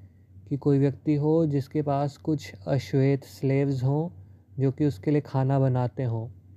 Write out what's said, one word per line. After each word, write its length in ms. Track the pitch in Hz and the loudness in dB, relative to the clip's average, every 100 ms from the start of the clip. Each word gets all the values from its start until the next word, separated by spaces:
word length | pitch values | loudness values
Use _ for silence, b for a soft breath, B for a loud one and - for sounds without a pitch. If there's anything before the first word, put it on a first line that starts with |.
| b b b - - | b b b -20 -8
कि 80 | 139 | -4
कोई 220 | 147 139 | 2 4
व्यक्ति 360 | 139 135 - | 2 0 0
हो 320 | 147 151 160 165 | 0 2 2 2
जिसके 360 | 143 131 156 | 0 -2 -2
पास 340 | 143 139 143 - | -2 0 -2 -4
कुछ 380 | - 151 - - - | -4 -4 -6 -12 -4
अश्वेत 560 | 139 - 139 135 139 | -2 0 2 2 2
स्लेव्स 580 | - - 135 135 139 135 | -4 -6 0 0 0 0
हों 260 | 127 143 170 B B B B - | 0 0 -2 B B B B -2
जो 140 | 135 | -2
कि 120 | 131 | 0
उसके 260 | 151 - - | -2 -2 0
लिए 100 | 147 | 0
खाना 380 | - 135 131 135 | 0 -2 0 2
बनाते 460 | 135 127 123 - | 2 2 -2 -2
हों। 240 | 127 113 120 - - | -4 -4 -8 -14 -20